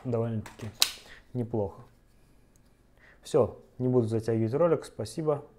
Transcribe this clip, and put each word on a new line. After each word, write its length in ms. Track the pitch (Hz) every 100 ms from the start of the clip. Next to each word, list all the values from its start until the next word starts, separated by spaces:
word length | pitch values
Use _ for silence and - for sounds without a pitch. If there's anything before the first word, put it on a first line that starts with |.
| 127
довольно-таки 640 | 117 117 110 - - 107 - - - - - -
неплохо. 500 | 123 113 113 98 - - _ _ _ _ _ _ _ _ _ _ _ - -
Всё, 400 | - 151 101 - - -
не 100 | 127
буду 200 | 127 110
затягивать 460 | 113 113 113 110
ролик, 320 | 139 170 151 -
спасибо. 600 | - 107 - 156 143 -